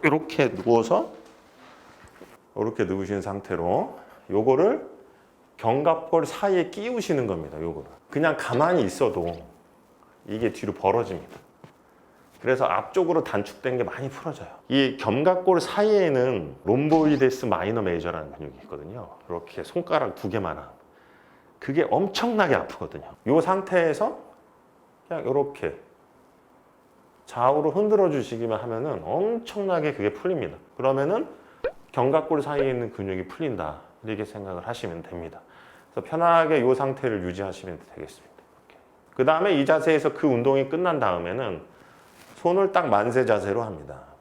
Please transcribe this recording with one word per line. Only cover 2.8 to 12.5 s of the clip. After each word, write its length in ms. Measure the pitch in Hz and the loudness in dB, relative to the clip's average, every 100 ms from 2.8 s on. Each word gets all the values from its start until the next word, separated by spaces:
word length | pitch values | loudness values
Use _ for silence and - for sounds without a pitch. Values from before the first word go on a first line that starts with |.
| 98 | -2
누우신 360 | 95 95 101 | -2 -2 -4
상태로 760 | 95 98 - 87 85 113 240 - - - - | -4 -8 -6 -2 0 0 -2 -8 -20 -20 -4
요거를 580 | 98 113 131 190 302 - - - _ _ _ _ - | 0 4 4 4 2 -6 -18 -20 _ _ _ _ -4
견갑골 680 | 113 131 156 160 - 165 165 | 0 2 2 0 2 0 0
사이에 440 | - 202 185 175 | -2 2 2 0
끼우시는 580 | 190 220 247 - 151 117 | -4 -6 -4 0 0 0
겁니다. 320 | 87 76 76 | -4 -6 -8
요거를. 260 | 82 80 - - _ | -6 -8 -12 -20 _
그냥 260 | 143 160 147 | 0 0 0
가만히 460 | - 123 156 180 | -2 2 2 4
있어도 480 | 101 - 123 92 85 85 - - _ _ _ _ _ _ - | 0 2 0 0 -4 -6 -12 -20 _ _ _ _ _ _ -10
이게 240 | 107 113 | -2 -2
뒤로 220 | - 104 | -2 -6
벌어집니다. 680 | 95 95 110 101 90 - - - _ - _ _ _ _ _ _ _ | 0 2 2 0 -6 -12 -20 -20 _ -20 _ _ _ _ _ _ _
그래서 240 | 120 | -2